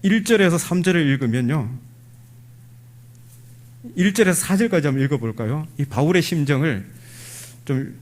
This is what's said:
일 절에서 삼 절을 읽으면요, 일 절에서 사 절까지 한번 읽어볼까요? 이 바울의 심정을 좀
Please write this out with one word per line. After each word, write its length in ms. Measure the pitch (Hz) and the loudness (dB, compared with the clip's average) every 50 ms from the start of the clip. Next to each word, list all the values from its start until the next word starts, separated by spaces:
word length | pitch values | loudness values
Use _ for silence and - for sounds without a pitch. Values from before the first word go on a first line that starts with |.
| - | 2
일 200 | 196 196 226 196 | 2 2 2 2
절에서 340 | - 233 214 196 180 170 170 | 2 4 4 4 4 4 2
삼 240 | - - 175 180 175 | 0 0 -2 0 0
절을 200 | 180 185 175 160 139 | 2 2 2 2 2
읽으면요, 640 | 135 131 131 120 113 127 127 120 143 156 120 110 123 131 - - - - - - - - - - - - - - - - - - - - - - - - - - - - - - - - - - - - - - - - - 240 - | 2 2 0 -2 0 0 0 0 0 -2 -2 -4 -8 -12 -14 -18 -20 -20 -20 -20 -20 -20 -20 -20 -20 -20 -20 -20 -20 -20 -20 -20 -20 -20 -20 -20 -20 -20 -20 -20 -20 -20 -20 -20 -20 -20 -20 -20 -20 -20 -20 -20 -20 -20 -20 -14 -2
일 180 | - 180 202 196 | 0 0 0 4
절에서 260 | 208 220 185 180 - | 4 4 4 4 0
사 160 | - - 185 | 0 0 2
절까지 300 | 190 233 233 196 175 143 | 2 2 2 2 0 2
한번 180 | 147 131 135 135 | 2 0 0 0
읽어볼까요? 600 | 139 143 131 113 113 107 117 117 107 127 151 156 160 - - | 0 0 -2 -2 -4 -6 -4 -4 -4 -2 -4 -6 -8 -6 -6
이 60 | 143 | -6
바울의 380 | 135 98 110 139 156 180 180 170 | -4 -2 0 2 2 2 2 2
심정을 640 | - 180 165 143 135 147 131 143 160 127 95 98 - - - - - - - - - - - - - - - - | 0 -2 -2 0 0 0 0 0 -2 -2 -4 -6 -10 -16 -20 -20 -20 -20 -20 -20 -18 -18 -18 -18 -20 -20 -20 -8
좀 340 | - 143 131 135 - - - | -4 -4 -4 -4 -6 -12 -18